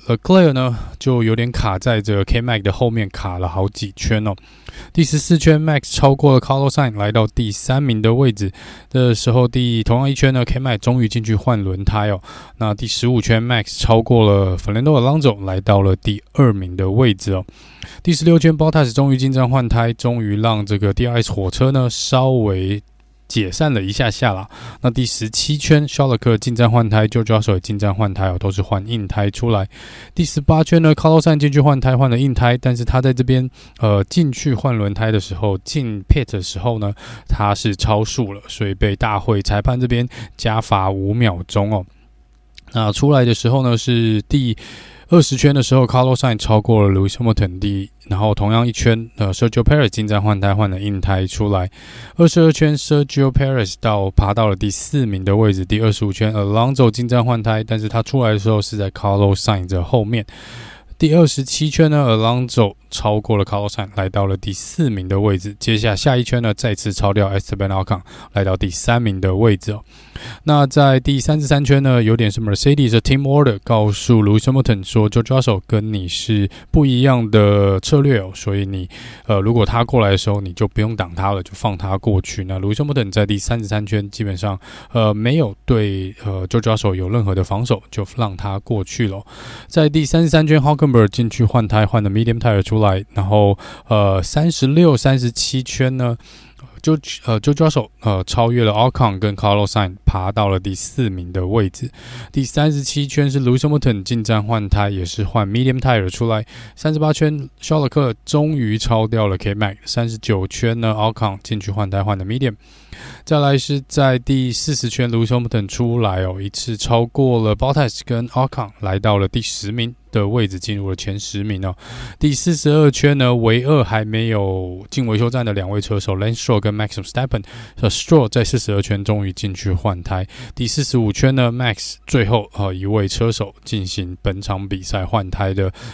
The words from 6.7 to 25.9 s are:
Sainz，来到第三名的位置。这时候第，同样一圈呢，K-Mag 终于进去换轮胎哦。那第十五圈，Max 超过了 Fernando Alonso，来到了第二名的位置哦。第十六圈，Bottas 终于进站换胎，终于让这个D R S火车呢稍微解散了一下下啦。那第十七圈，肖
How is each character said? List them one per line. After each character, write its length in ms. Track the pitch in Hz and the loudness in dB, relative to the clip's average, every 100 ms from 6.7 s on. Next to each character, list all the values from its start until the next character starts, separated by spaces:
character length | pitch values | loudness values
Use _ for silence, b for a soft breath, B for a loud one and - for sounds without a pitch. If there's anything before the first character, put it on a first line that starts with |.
Sainz， 260 | 139 131 107 | 0 -2 -2
来 120 | 104 | 0
到 160 | 113 107 | 0 0
第 240 | - 110 | -2 -4
三 320 | 101 - 131 | -6 -2 0
名 200 | 143 110 | 0 0
的 120 | 110 | 2
位 160 | 120 135 | 4 2
置。 220 | 104 101 B B B B | 0 -6 B B B B
这 240 | 131 123 | 0 2
时 180 | 110 - | 2 2
候 160 | 123 123 | 2 2
第， 340 | 131 123 113 | 0 0 0
同 160 | 107 120 | 0 2
样 100 | 139 | 0
一 40 | |
圈 200 | 135 139 | 2 2
呢， 100 | 131 | 2
K-Mag 360 | 120 123 131 107 | 0 -2 -2 -2
终 220 | - 127 | 0 2
于 60 | 113 | 0
进 160 | 117 | -2
去 100 | 110 | -2
换 300 | 107 - 113 | 0 0 0
轮 220 | 98 92 98 | -2 -2 0
胎 240 | 107 104 | 0 0
哦。 100 | 98 B B B - | -2 B B B -6
那 160 | 110 | -4
第 120 | 104 110 | -4 -4
十 200 | - 120 | -2 0
五 140 | 123 | 0
圈， 200 | 110 113 | 2 0
Max 380 | 117 120 101 - | 2 -2 -4 -4
超 220 | - 113 | 2 2
过 280 | 110 120 107 | 4 4 6
了 280 | 101 95 92 | 4 2 -2
Fernando 420 | - 104 139 147 | -2 0 2 4
Alonso， 460 | 123 156 139 101 95 | 4 4 2 0 -4
来 160 | 92 | -4
到 200 | 95 101 | 2 4
了 140 | 98 95 | 4 2
第 260 | - 101 - | -2 -6 -6
二 180 | - 131 | 2 2
名 240 | 101 90 90 | 2 -4 -4
的 160 | 95 | 0
位 220 | 107 127 | 2 2
置 180 | 95 - | 2 -2
哦。 140 | 92 92 B B B B B | -4 -4 B B B B B
第 80 | - | -2
十 140 | 156 160 | 2 4
六 120 | 165 | 6
圈， 200 | 165 156 | 4 2
Bottas 360 | 156 156 131 | 2 2 2
终 200 | 113 139 | 2 2
于 40 | 131 | 2
进 140 | 135 | 2
站 180 | 131 123 | 2 2
换 200 | 131 120 | 2 2
胎， 240 | 117 117 | 0 0
终 280 | 113 120 120 | -2 -2 -2
于 200 | 107 104 | -2 0
让 240 | 113 107 101 | 0 0 -2
这 120 | 101 | 0
个 160 | 98 | 0
D 140 | 98 120 | 0 0
R 140 | 120 | 0
S 100 | 113 | -2
火 180 | - 92 | -2 -4
车 220 | - 131 | 0 0
呢 180 | 135 127 | 2 0
稍 420 | - - 131 131 | -4 -2 2 2
微 520 | 131 107 92 95 101 - _ _ _ _ | 2 0 0 -2 -4 -8 _ _ _ _
解 220 | 117 95 | -4 -2
散 200 | - 156 | -2 0
了 80 | 117 | 0
一 120 | 95 | -2
下 180 | 101 120 | -2 -2
下 240 | - 123 | 0 -2
啦。 160 | 95 101 B B B | -2 -8 B B B
那 80 | 127 | -2
第 160 | 117 120 | -2 -4
十 240 | - 110 | -4 -6
七 260 | - - 147 | -4 -4 -4
圈， 320 | - 151 | 4 4
肖 200 | 147 | 4